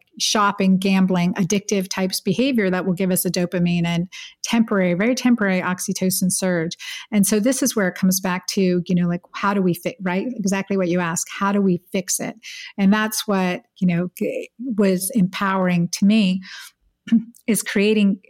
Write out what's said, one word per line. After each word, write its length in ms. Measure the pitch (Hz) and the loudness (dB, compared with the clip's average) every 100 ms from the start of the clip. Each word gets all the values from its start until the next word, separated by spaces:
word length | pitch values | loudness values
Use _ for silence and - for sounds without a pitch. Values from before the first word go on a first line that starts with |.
| _ - | _ -6
shopping, 600 | - 220 202 - 190 190 | -2 2 2 2 2 4
gambling, 540 | 196 190 185 180 175 - | 4 2 2 2 0 0
addictive 520 | 175 208 - 202 185 | 0 0 0 -2 -2
types 320 | - 185 - | -4 -4 -2
behavior 500 | - 185 269 240 190 | -2 0 2 2 2
that 160 | 180 180 | 0 0
will 80 | |
give 160 | 170 185 | 0 0
us 140 | 180 | 0
a 80 | 185 | 0
dopamine 540 | 175 175 180 175 170 170 | -2 -2 0 0 2 0
and 240 | 170 180 - - - | -2 -4 -8 -18 -14
temporary, 500 | - 233 226 202 180 | -2 0 2 2 2
very 220 | 175 220 247 | 2 0 0
temporary 460 | 254 240 202 185 | 2 2 2 0
oxytocin 680 | 165 185 - 185 190 185 185 | -2 -4 -4 -2 -2 0 0
surge. 460 | - 190 175 165 - - - - | 0 0 0 -2 -6 -12 -14 -2
And 160 | 208 196 | 0 2
so 140 | 214 | 2
this 240 | 220 269 | 2 0
is 100 | 254 | 0
where 140 | 226 185 | 0 -2
it 80 | - | 0
comes 240 | 185 185 | 0 0
back 280 | 185 185 - | -2 -6 -4
to, 360 | - 185 180 175 | 0 2 2 0
you 100 | 175 | 0
know, 120 | 175 | 0
like, 140 | 175 - | -2 -8
how 200 | - 202 | -4 -2
do 80 | 202 | 2
we 140 | 185 170 | 0 0
fi-, 200 | - - | -4 -6
right? 260 | 185 180 247 240 | -4 -2 -4 -4
Exactly 400 | 190 196 190 196 | -2 -2 -2 -2
what 140 | 175 | 0
you 100 | 175 | 0
ask. 260 | 175 175 - | -2 -4 -6
How 220 | - 196 | -4 -2
do 80 | 202 | 2
we 200 | 196 175 _ | 2 0 _
fix 260 | 196 180 - | -6 -4 -6
it? 160 | 170 - - - - - | -6 -12 -16 -16 -12 0
And 140 | 196 | 4
that's 340 | 214 214 - - | 4 2 -4 -2
what, 380 | 190 185 180 - - | 0 0 -2 -8 -2
you 80 | 180 | 0
know, 220 | 170 180 - | 0 -2 -4
g-, 320 | 202 - - - | -6 -6 -10 -12
was 500 | 262 208 196 185 185 | -6 0 2 2 -2
empowering 760 | 226 185 - 196 190 185 175 175 | 0 0 0 -2 0 0 0 0
to 120 | - 196 | 0 2
me, 360 | 220 190 185 185 - - _ _ _ - | 4 2 0 -6 -18 -20 _ _ _ 0
<clears throat> 0 | 233 233 - - | 0 0 -8 -2
is 160 | 202 | -2
creating, 560 | - 208 208 214 202 185 - | 0 2 2 4 4 2 2